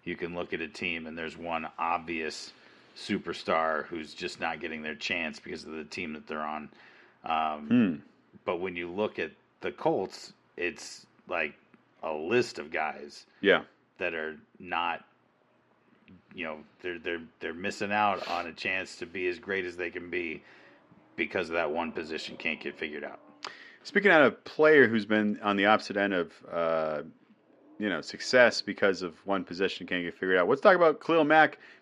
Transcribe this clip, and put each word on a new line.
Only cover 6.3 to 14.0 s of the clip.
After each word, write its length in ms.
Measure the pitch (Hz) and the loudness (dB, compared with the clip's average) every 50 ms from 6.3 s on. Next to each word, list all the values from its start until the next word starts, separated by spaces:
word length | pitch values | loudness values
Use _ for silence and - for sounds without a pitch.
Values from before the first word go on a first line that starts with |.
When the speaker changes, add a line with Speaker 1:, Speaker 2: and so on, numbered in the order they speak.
| 80 78 | -8 -6
Speaker 1:
on. 280 | 76 76 78 76 73 71 - - - - - - - _ _ _ - | -6 -6 -6 -8 -10 -12 -18 -20 -20 -20 -20 -20 -20 _ _ _ -4
Um, 440 | - 80 80 80 78 76 76 76 73 | -2 0 0 0 -2 -4 -6 -2 2
Speaker 2:
Hmm. 280 | 117 123 113 92 78 71 - _ _ _ _ _ _ - - | 4 4 4 4 0 -2 -8 _ _ _ _ _ _ -12 -6
Speaker 1:
but 120 | - 90 85 | -4 -4 -2
when 180 | 92 92 87 | -4 -6 -6
you 120 | 87 87 87 | -6 -8 -6
look 300 | 87 101 107 - - - | -4 -2 -2 -2 -2 -4
at 140 | 85 - - _ _ _ _ - | -8 -8 -8 _ _ _ _ -10
the 100 | - 90 | -8 -8
Colts, 600 | - - - 156 160 113 92 90 - - - - - _ _ _ - - | -6 -2 -2 0 0 0 -2 -4 -8 -12 -18 -18 -20 _ _ _ -8 -6
it's 500 | 85 87 80 - - - - - - _ _ _ _ - | -4 -4 -4 -6 -12 -16 -16 -18 -20 _ _ _ _ -6
like 280 | 87 82 80 73 - _ _ _ _ _ _ _ _ _ - | -4 -2 -2 -4 -6 _ _ _ _ _ _ _ _ _ -6
a 100 | 80 78 | -6 -4
list 460 | 76 80 87 117 123 120 - - - | -4 -2 2 2 2 2 2 -2 -12
of 100 | 73 76 | -10 -8
guys 560 | 82 80 78 73 71 69 73 73 - - - _ _ - | -4 -4 -4 -4 -6 -8 -14 -16 -18 -20 -20 _ _ 2
Speaker 2:
Yeah. 220 | 98 98 87 80 78 - _ _ _ _ _ | 6 6 6 6 4 -2 _ _ _ _ _
Speaker 1:
that 160 | - | -6